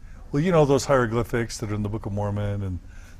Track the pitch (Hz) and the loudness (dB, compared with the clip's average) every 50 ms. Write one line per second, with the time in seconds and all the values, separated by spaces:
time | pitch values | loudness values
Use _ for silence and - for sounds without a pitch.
0 | - - - - - - - 143 160 190 175 156 143 135 143 131 - - 143 127 | -18 -18 -18 -18 -12 -4 -2 0 2 4 6 6 6 6 4 2 4 4 4 4
1 | 123 107 113 120 110 - - 120 117 110 - - 117 101 104 104 104 101 107 110 | 4 2 2 0 0 0 -2 -2 -2 -4 -6 -8 -6 -4 -4 -2 -2 -4 -4 -6
2 | - 104 98 101 101 104 101 104 104 101 101 101 98 95 90 87 - - - - | -6 -6 -4 -4 -4 -2 -2 -2 -2 -4 -4 -4 -4 -4 -6 -6 -8 -12 -16 -18
3 | - - - | -18 -18 -18